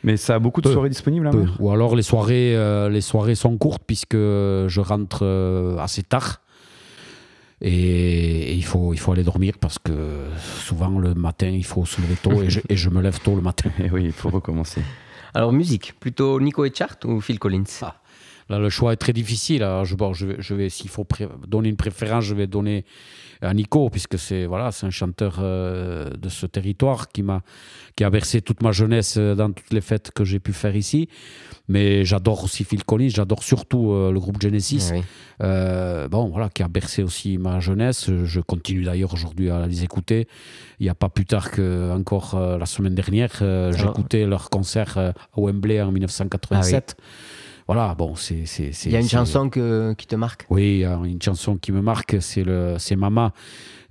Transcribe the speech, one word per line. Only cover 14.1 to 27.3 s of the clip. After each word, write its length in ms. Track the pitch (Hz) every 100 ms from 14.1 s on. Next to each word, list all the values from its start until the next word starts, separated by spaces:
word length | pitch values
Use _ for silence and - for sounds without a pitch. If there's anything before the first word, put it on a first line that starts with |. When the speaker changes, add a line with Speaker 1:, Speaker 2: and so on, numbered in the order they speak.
Speaker 1:
faut 160 | 80 80
recommencer. 540 | 92 - 82 80 - 80 - - - -
Speaker 3:
Alors 180 | - 117
musique, 420 | 131 175 110 - -
plutôt 420 | 127 123 139 135
Nico 240 | 139 143
Etchart 340 | 139 - - -
ou 160 | 117 113
Phil 200 | 104 113
Collins ? 240 | 104 95 98 -
Speaker 2:
Ah, 180 | 110 - _ - - - _
là, 120 | 104
le 100 | 104
choix 220 | - 120
est 40 | 113
très 160 | -
difficile. 520 | 117 110 113 - 151
Alors, 200 | 101 92
je, 120 | 95 92
bon, 160 | 101
je 140 | 90 98
vais, 100 | 98
je 160 | 95
vais, 160 | 101 95
s'il 200 | - 101
faut 140 | -
pré-, 240 | 98 - 101 65 82
donner 220 | 110 110
une 60 | 107
préférence, 480 | 113 - 107 117
je 100 | 104
vais 120 | 104 98
donner 380 | 101 104 104 - - - - - -
à 140 | 90
Nico, 340 | 98 104 151 131
puisque 300 | 101 - 92
c'est, 280 | - 95 90
voilà, 260 | 92 120
c'est 140 | 104 98
un 40 |
chanteur, 460 | 90 92 90 104 80
euh, 720 | 95 92 92 92 90 85 76
de 180 | - 90
ce 160 | - 90
territoire 600 | - 95 98 135 120 -
qui 140 | -
m'a, 200 | 98